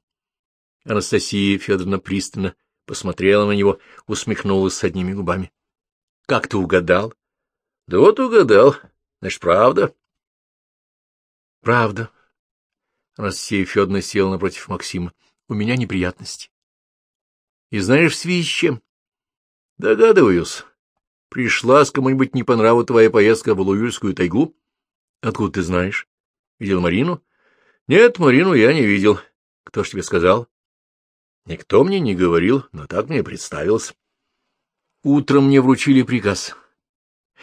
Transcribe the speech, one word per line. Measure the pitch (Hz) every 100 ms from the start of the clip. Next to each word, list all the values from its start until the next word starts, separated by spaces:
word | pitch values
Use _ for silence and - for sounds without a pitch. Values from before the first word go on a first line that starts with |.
| _ _ _ _ _ _ _ _
Анастасия | - 104 - 107 - 101 98 98
Федоровна | - 98 90 98
пристально | - 98 - - 92 - _ _ -
посмотрела | - 92 - 95 104 104
на |
него, | 101 101 - _ - -
усмехнулась | 107 - 101 98 95 95
с | -
одними | 95 92 92
губами. | 98 87 92 92 _ _ _ _ _ _ _ -
«Как | 120 -
ты | 104
угадал?» | 87 92 85 90 113 _ _ _ _ _ _ _ -
«Да | 90
вот | 175 220
угадал. | 254 220 135 101 135 - - _ _ _
Значит, | 95 -
правда?» | 87 92 120 170 - _ _ _ _ _ _ _ _ _ _ _ _ _ _ _ _ _
«Правда». | 117 120 110 101 113 _ _ _ _ _ _ _ _ _ _ -
Анастасия | 101 - - 104 92
Федоровна | 104 95 98
села | - 101 95
напротив | 92 92 - -
Максима. | 92 - 92 87 _ _ _ -
«У | 107
меня | 107 127
неприятности». | 110 95 90 - - - - _ _ _ _ _ _ _ _ _ _ _ _
«И | 107
знаешь, | 95 139 165
в | -
связи | 170 180
с | 165
чем?» | - 165 120 _ _ _ _ _ _ _ _ _ _
«Догадываюсь. | 104 214 226 196 117 87 78 - - _ _ _ _ _ _
Пришла | - 117 - 113 139
с | 139
кому-нибудь | - 131 135 131 131
не |
по | 117 117
нраву | 113 120
твоя | 117 117 113
поездка | 113 104 110 - 95
в |
Алуюрскую | 95 98 117 - 101
тайгу?» | 90 90 101 165 _ _ _ _ _ _ _
«Откуда | 110 104 101
ты | 98
знаешь? | 87 90 92 - - _ _ _ _ _
Видел | 101 95
Марину?» | 87 92 165 175 _ _ _ _ _ _ -
«Нет, | 170 240 208
Марину | 151 127 190
я | 143 113
не | 156 107
видел». | 101 104 98 - _ _ _
«Кто | - 110
ж | 95
тебе | 95
сказал?» | - 92 90 110 120 _ _ _ _ _ _ _ _ _ -
«Никто | 82 - 101
мне | 175 196
не | 131
говорил, | 90 87 85 92 135 -
но | 78 71
так | 92 135
мне | 147
представилось». | 90 - - 76 87 110 - - _ _ _ _ _ _ _ _ _ _
«Утром | 139 143 139 139 135
мне | 139
вручили | 127 127 147 131
приказ. | 123 123 101 92 - - _ _ _ _ _ _ _ _